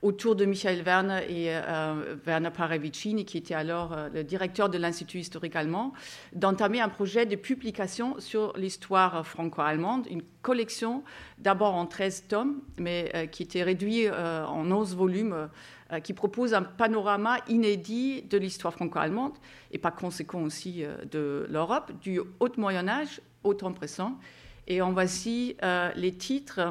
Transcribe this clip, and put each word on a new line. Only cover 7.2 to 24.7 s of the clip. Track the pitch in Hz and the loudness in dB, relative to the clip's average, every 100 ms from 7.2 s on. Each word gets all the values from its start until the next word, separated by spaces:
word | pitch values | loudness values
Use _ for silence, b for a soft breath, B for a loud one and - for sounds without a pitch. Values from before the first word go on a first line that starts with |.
| 233 | 2
de | |
publication | 202 - 262 214 208 185 - 247 269 | 0 -2 -2 -4 -4 -4 -2 -4 -4
sur | - 214 214 - | -4 0 0 -2
l'histoire | 190 - - 190 180 170 156 | -4 -6 2 6 6 2 -4
franco-allemande, | - 165 160 151 156 185 254 - | -4 -2 2 2 2 2 0 -2
une | 170 - - | -6 -8 -4
collection | 254 247 226 - 226 262 B B B - | 0 2 0 -2 -4 -4 B B B 0
d'abord | 196 190 208 | 2 6 4
en | 175 175 | 4 -2
treize | - 190 185 - | -2 -2 -2 -2
tomes, | 214 269 277 - - | 0 0 -2 -8 -6
mais, | 175 175 165 170 | -2 0 -2 -2
euh, | 160 | -4
qui | - | -6
était | - 185 | -4 0
réduite, | 175 185 202 226 214 | 2 2 2 4 2
euh, | 175 165 160 | 2 0 -2
en | 156 156 165 | -2 -2 2
onze | 202 196 | 2 2
volumes, | 180 190 185 220 | 2 2 4 0
euh, | 160 151 - - - - 165 | -2 -6 -12 -20 -20 -8 -6
qui | 160 | -6
propose | 190 202 233 240 | -2 0 2 2
un | 202 | 2
panorama | 185 - 226 220 202 202 226 247 - | 2 2 4 4 2 2 2 0 2
inédit | 226 214 202 175 233 269 262 | 4 4 2 0 -2 -2 -2
de | - 202 | 0 2
l'histoire | 185 - 170 | 2 -2 -4
franco-allemande | - 170 170 156 214 277 - B B B | -2 -2 0 0 0 -2 -6 B B B
et | 160 | -2
par | 175 - | -2 -2
conséquent | 180 170 151 180 | -4 -6 -6 -4
aussi, | 156 - 185 175 | -4 -4 -8 -6
euh, | 147 - - | -6 -8 -6
de | 151 143 143 - | -2 -2 -2 -2
l'Europe, | 156 170 277 - - | -2 0 0 -2 -10
du | 196 180 | -4 -4
Haut | 180 - 247 233 | -4 -2 0 2
Moyen | 202 180 185 | 0 0 0
Âge | 269 302 - - _ | 0 -4 -10 -18 _
au | 202 | 0
temps | 202 185 | 0 -2
présent. | 185 151 - 208 262 B B B B | -6 -8 -4 -6 -6 B B B B
Et | - | -2